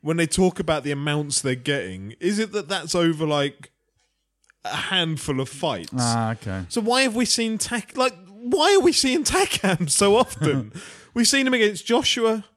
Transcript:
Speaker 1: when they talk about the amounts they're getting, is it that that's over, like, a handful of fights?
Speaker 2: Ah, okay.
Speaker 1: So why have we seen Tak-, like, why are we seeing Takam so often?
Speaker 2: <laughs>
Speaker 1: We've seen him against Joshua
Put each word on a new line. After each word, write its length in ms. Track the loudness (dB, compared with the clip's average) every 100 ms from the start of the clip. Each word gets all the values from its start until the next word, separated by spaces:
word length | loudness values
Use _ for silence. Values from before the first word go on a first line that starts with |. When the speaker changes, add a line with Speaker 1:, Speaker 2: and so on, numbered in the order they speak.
Speaker 1:
when 160 | -2 -2
they 100 | 0
talk 320 | 2 2 2
about 240 | -2 -2
the 80 | -2
amounts 500 | -4 -2 -2 -2 -4
they're 140 | -2 -4
getting, 600 | -2 -4 -4 -10 -14 -4
is 200 | -2 -2
it 120 | -2
that 140 | -4 -4
that's 280 | -6 -2 0
over, 300 | 2 2 0
like, 460 | 0 -2 -4 -20 _ _ _ _ _ _ _ _ _ -10
a 100 | -8
handful 640 | -4 -2 -2 -2 -4 -4
of 100 | -4
fights? 400 | -4 -4 -4 -6 -2
Speaker 2:
Ah, 340 | 0 0 0
okay. 340 | -4 -6 -8 -6
Speaker 1:
So 120 | -4
why 200 | 0 2
have 140 | 2 0
we 100 | 0
seen 320 | 0 -2 -4
Tak-, 380 | -4 -6 -8 -2
like, 160 | -2 -2 -20
why 480 | -12 -2 2 6 6
are 60 |
we 100 | 6
seeing 300 | 4 2 2
Takam 680 | 0 0 0 0 0 0 0
so 260 | 2 4 4
often? 580 | 2 0 0 0 -4 -12 -18
Speaker 2:
<laughs> 200 | -20 -10
Speaker 1:
We've 140 | 0 2
seen 200 | 4 2
him 60 | 4
against 300 | 2 0 0
Joshua 580 | 0 2 2 2 0 -4